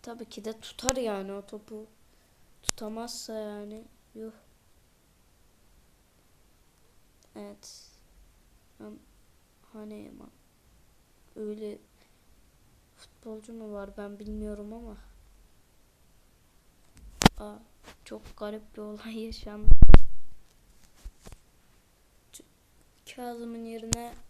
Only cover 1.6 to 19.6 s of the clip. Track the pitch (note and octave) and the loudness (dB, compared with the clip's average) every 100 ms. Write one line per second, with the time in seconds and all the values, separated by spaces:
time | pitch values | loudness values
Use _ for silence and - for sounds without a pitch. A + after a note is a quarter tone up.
1.6 | - G#3+ A3 - - - - - - - | -20 -20 -20 -20 -20 -20 -20 -20 -20 -16
2.6 | - - G#3 A3 A#3+ - - A3 G#3+ G#3 | -16 -14 -18 -18 -18 -20 -18 -18 -18 -20
3.6 | G#3 G#3+ A3+ - - A3 A3 - - - | -20 -20 -20 -20 -20 -20 -20 -20 -20 -20
4.6 | - - - - - - - - - - | -20 -20 -20 -20 -20 -20 -20 -20 -20 -20
5.6 | - - - - - - - - - - | -20 -20 -20 -20 -20 -20 -20 -20 -20 -20
6.6 | - - - - - - - G#3+ G3+ - | -20 -20 -20 -20 -20 -20 -20 -20 -20 -20
7.6 | - - - - - - - - - - | -20 -20 -20 -20 -20 -20 -20 -20 -20 -20
8.6 | - - G#2 G#2+ - - - - - - | -20 -20 -20 -20 -20 -20 -20 -20 -20 -20
9.6 | - A3 G#3+ G#3+ G#3+ A3 A3 - - - | -20 -20 -20 -20 -20 -20 -20 -20 -20 -20
10.6 | - - - - - - - - G#3+ G#3+ | -20 -20 -20 -20 -20 -20 -20 -20 -18 -16
11.6 | G#3+ - - - - - - - - - | -18 -20 -20 -20 -20 -20 -20 -20 -20 -20
12.6 | - - - - - - A#3 A3 G#3+ A3+ | -20 -20 -20 -20 -20 -20 -20 -20 -20 -20
13.6 | G#3+ G3+ G3 G3+ G3+ G3+ G#3+ G#3+ G#3 G#3 | -20 -20 -20 -20 -20 -20 -18 -16 -16 -16
14.6 | G#3 A3+ A#3 G3+ - - - - - - | -20 -20 -20 -20 -20 -20 -20 -20 -20 -20
15.6 | - - - - - - - - - - | -20 -20 -20 -20 -20 -20 -20 -20 -20 -20
16.6 | - - - - - - - - G#3 G#3 | -20 -20 -20 -20 -20 0 0 0 -20 -20
17.6 | - - - - - G#3+ - - G#3 G#3+ | -20 -20 -20 -20 -20 -20 -20 -18 -16 -16
18.6 | G#3+ - G#3 G#3 A3 A3+ A3 - G#3+ G#3 | -20 -20 -20 -20 -18 -16 -16 -18 -20 2